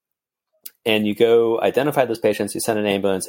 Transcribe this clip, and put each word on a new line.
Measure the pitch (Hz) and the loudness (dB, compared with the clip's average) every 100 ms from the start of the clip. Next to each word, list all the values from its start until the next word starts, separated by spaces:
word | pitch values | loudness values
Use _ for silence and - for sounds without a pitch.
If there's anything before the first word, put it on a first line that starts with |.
| _ _ _ _ _ _ - _ 117 | _ _ _ _ _ _ -20 _ 0
and | 107 104 | 0 0
you | 101 | 0
go | 117 117 117 113 | 4 4 2 0
identify | 101 123 147 143 117 | 0 0 0 0 -2
those | 110 | 0
patients, | 110 104 101 - | -2 -2 -4 -4
you | |
send | - 107 | -4 -2
an | 104 | 0
ambulance, | 98 98 95 | 0 0 -2